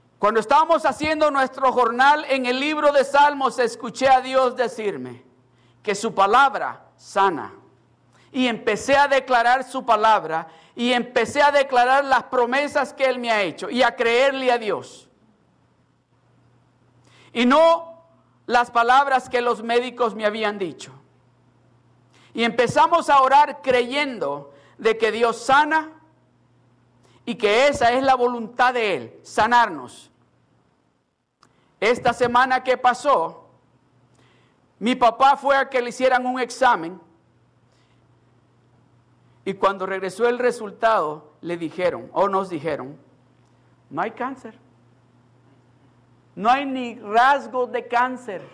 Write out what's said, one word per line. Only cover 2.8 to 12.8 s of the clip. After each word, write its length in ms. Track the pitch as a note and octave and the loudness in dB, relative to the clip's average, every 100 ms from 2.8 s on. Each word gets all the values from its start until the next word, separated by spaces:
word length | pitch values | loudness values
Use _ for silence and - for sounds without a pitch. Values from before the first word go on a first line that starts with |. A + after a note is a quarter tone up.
| D4 | 2
de 120 | C#4+ | 2
Salmos, 560 | C4+ C#4+ D4 C#4+ C4 C4 | 2 2 2 2 -4 -2
escuché 480 | A#3 A#3 A#3 - C4 | -4 -4 -12 -2 4
a 140 | C4 | 4
Dios 340 | B3+ C4 C4 A#3+ | 2 0 0 0
decirme 680 | A#3 A3 G#3 D#3 B2+ A#2+ _ _ _ _ _ _ | -4 -6 -8 -8 -10 -16 _ _ _ _ _ _
que 140 | - G3 | -6 -4
su 180 | - | -4
palabra 760 | D#3+ G3 A#3+ C#4 G#3+ C#3+ A#2 - _ | 0 2 4 4 0 -8 -10 -18 _
sana. 580 | - G3+ G3 D3+ G#2 - _ _ _ _ _ _ _ | -6 0 0 -2 -10 -16 _ _ _ _ _ _ _
Y 160 | - B3+ | -4 -2
empecé 500 | A3+ - G#3 - C#4 | -2 -4 -4 0 2
a 100 | C#4+ | 4
declarar 560 | C4+ C4 B3 A#3 B3+ | 0 2 2 2 0
su 220 | C4 C4+ C4 | -2 -6 0
palabra 600 | G#3+ A3 G#3+ D#3 D#3+ E3+ - _ - | 2 4 2 0 -6 -8 -16 _ -4
y 160 | A#3+ | -2
empecé 500 | B3 A#3+ B3+ A3+ C#4 | -2 -2 -2 -2 2
a 100 | D4 | 2
declarar 520 | C#4+ C4+ B3+ B3 C4+ | 2 2 2 2 2
las 200 | C#4 B3+ | 2 0
promesas 680 | - B3+ A#3+ C4+ D4 D4 | 0 -2 0 0 -2 -2